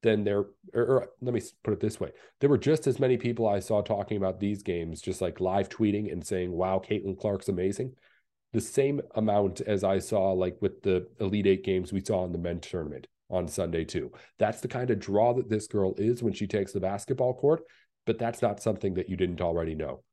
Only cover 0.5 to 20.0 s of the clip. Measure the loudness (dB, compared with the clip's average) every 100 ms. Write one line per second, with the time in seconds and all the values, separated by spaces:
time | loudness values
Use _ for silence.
0.5 | _ -6 0 4 4 2 -8 -2 -2 -4
1.5 | _ -4 0 0 -2 -8 -8 -20 _ 4
2.5 | 4 4 2 2 2 2 2 0 0 2
3.5 | 2 2 0 2 -2 -2 -2 -2 0 -2
4.5 | -2 -2 -4 -4 -8 -6 -4 -4 0 0
5.5 | 2 0 2 2 2 -2 -6 -4 -4 -2
6.5 | 0 0 0 0 -4 -2 -4 -2 -2 -2
7.5 | -2 0 -2 -6 -8 _ _ _ _ _
8.5 | -4 -2 0 2 0 -4 -2 2 2 2
9.5 | 0 -2 0 2 0 0 2 2 2 0
10.5 | 0 -4 -2 0 0 0 -6 -2 2 4
11.5 | 4 4 0 0 -4 0 0 0 -4 -4
12.5 | -6 -6 -6 -6 -10 -16 _ _ -4 -2
13.5 | -4 -2 -2 -2 -4 -6 -12 -20 _ -2
14.5 | -2 -6 -4 0 0 0 2 4 2 0
15.5 | -2 -2 0 0 0 0 0 0 -2 -2
16.5 | -2 -2 -2 -2 -4 -4 0 0 2 2
17.5 | 2 -2 _ _ _ -4 -2 -2 0 0
18.5 | 0 -2 0 -2 -2 -4 0 0 0 0
19.5 | 0 -2 -4 -6 -8